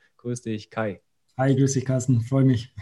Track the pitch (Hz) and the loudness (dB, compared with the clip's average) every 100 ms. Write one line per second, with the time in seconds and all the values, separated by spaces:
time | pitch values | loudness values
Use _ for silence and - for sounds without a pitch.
0 | _ _ 120 120 113 107 - - 110 - | _ _ -8 -8 -6 -8 -8 -6 -6 -6
1 | _ _ _ - 135 131 135 131 - 131 | _ _ _ -2 2 4 2 0 -2 -2
2 | 120 120 113 135 131 123 - - | 2 0 2 2 4 2 -2 -16